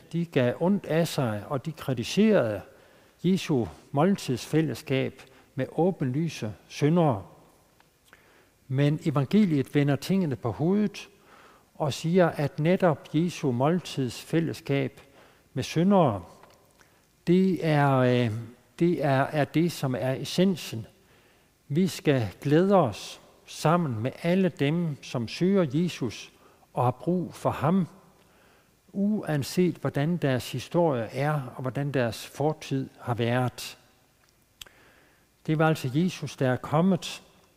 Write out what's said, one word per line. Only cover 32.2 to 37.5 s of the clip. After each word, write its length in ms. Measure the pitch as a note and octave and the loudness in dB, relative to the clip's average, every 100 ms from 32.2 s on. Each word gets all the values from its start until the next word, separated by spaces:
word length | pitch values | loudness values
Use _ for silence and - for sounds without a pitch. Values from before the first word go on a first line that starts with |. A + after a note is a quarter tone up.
| - | -12
fortid 640 | - D3 D3+ - C3+ B2 - | -4 -2 -2 -4 -6 -6 -10
har 140 | - | -6
været. 640 | G#2+ A#2 B2 B2 - - - _ _ _ _ _ _ _ _ - _ _ _ _ _ _ _ - | -2 0 0 -2 -4 -14 -16 _ _ _ _ _ _ _ _ -20 _ _ _ _ _ _ _ -4
Det 120 | D#3 | 2
var 100 | D#3+ | 2
altså 220 | D#3 C3 | 2 -2
Jesus, 420 | B2+ F3+ - C#3 - | 0 0 -2 -10 -2
der 140 | C3 | 0
er 60 | B2 | 0
kommet, 640 | - D3+ F#3 F#3 - - - _ _ | 0 2 2 2 -2 -12 -18 _ _